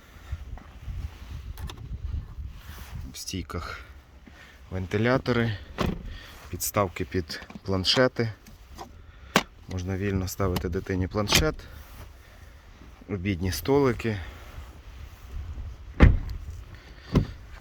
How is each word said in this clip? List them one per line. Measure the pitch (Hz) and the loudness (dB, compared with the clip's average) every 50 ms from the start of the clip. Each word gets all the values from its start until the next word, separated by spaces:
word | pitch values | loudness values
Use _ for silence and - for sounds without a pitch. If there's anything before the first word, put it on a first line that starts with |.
| - - - - - - - - - - - - - - - - - - - - - - - - - - - - - - - - - - - - - - - - - - - - - - - - - - - - - - - - - - - - - 65 - | -20 -20 -20 -18 -8 -8 -8 -8 -8 -10 -12 -14 -14 -16 -18 -12 -10 -8 -8 -6 -8 -8 -10 -14 -12 -12 -12 -10 -10 -10 -10 -8 -8 -10 -8 -10 -10 -10 -8 -6 -6 -4 -4 -4 -6 -6 -10 -10 -10 -10 -10 -12 -14 -14 -14 -14 -12 -10 -10 -10 -10 -10 -10
В | |
стійках | - - - - 92 80 - - 85 82 80 - - - - - - - - - - - - - - - - - - - - | -10 -8 -6 -6 -6 -6 -6 -6 -6 -6 -6 -8 -10 -12 -16 -18 -20 -20 -20 -20 -20 -20 -20 -20 -20 -20 -20 -20 -20 -12 -8
вентилятори, | 90 92 92 87 - 104 113 123 127 135 - 127 120 117 113 113 101 - - - - - - - - - - - - - - - - - - - | -6 -6 -2 0 2 2 4 6 4 4 4 2 4 4 4 2 0 -4 -8 -10 -2 0 0 0 0 -2 -6 -8 -10 -10 -12 -14 -16 -16 -12 -10
підставки | 90 87 - - - 107 101 87 - - 90 | -6 -4 -4 0 2 2 2 2 0 -4 -4
під | - - 92 85 - - - - - - - - | 0 0 0 0 0 -6 -10 -10 -12 -14 -10 -2
планшети. | 95 98 95 90 - - 135 127 127 - - 117 113 104 - - - - - - - - - - - - - - - - - - - - - - - - - - | 0 0 2 4 4 6 6 6 6 6 2 0 -2 -2 -6 -14 -20 -20 -20 -18 -18 -16 -16 -14 -16 -16 -20 -20 -20 -20 -20 -20 2 2 2 2 2 -6 -18 -10
Можна | - 90 92 90 92 95 | -6 -6 -4 -2 -2 -2
вільно | 92 101 101 98 95 92 | 0 0 2 2 2 0
ставити | 90 - - 98 92 90 90 - 92 | -2 0 0 2 2 2 2 0 0
дитині | 90 95 - - 95 90 92 | -2 -2 0 0 0 0 0
планшет, | 87 - 107 104 104 - - 160 156 - - - - - - - - - - - - - - - - - - - - - - - - - - - - - - - - | 0 0 0 2 4 4 4 4 4 0 -2 -10 -16 -16 -18 -18 -18 -18 -18 -18 -18 -18 -20 -20 -20 -20 -20 -20 -20 -20 -20 -20 -20 -20 -18 -18 -20 -18 -18 -8 -6
обідні | 104 90 87 104 95 80 92 92 | -4 -2 0 0 0 2 0 0
столики. | - - - 135 135 143 139 127 110 - - 113 107 92 82 - - - - - - - - - - - - - - - - - - - - - - - - - - - - - - - - - - - - - - - - - - - - - - - - - - - - - - - - - - - - - - - - - - - | 0 0 2 4 6 6 6 6 4 2 0 0 -2 -2 -4 -8 -12 -14 -16 -14 -14 -14 -14 -14 -16 -16 -18 -16 -14 -14 -14 -14 -14 -16 -16 -10 -10 -8 -8 -8 -8 -8 -8 -10 -12 -12 -14 -10 10 12 12 12 12 10 4 -2 -6 -6 -8 -10 -10 -12 -12 -14 -16 -16 -16 -18 -18 -18 -8 4 4 6 6 4 -2 -10 -14 -16 -16 -16